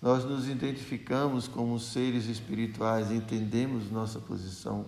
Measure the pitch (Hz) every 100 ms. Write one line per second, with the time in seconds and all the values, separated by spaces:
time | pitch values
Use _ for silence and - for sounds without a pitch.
0 | 123 127 127 139 127 131 135 135 117 123
1 | - 131 143 127 113 - 117 120 - 123
2 | 127 123 113 110 - 110 113 - 110 113
3 | 104 113 110 110 107 117 131 123 101 110
4 | 110 110 110 101 92 92 107 104